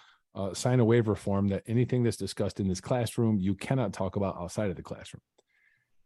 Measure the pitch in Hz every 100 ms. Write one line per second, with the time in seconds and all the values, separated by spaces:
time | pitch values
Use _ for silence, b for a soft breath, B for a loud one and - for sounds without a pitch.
0 | b b b 104 98 90 123 127 113 120
1 | 110 101 - 98 98 95 - 113 123 123
2 | 117 - 98 - 101 - 98 90 - 127
3 | 117 - 113 107 92 98 - 135 110 -
4 | 95 98 98 - 87 - 107 82 - -
5 | - - _ _ _ _ _ _ _ _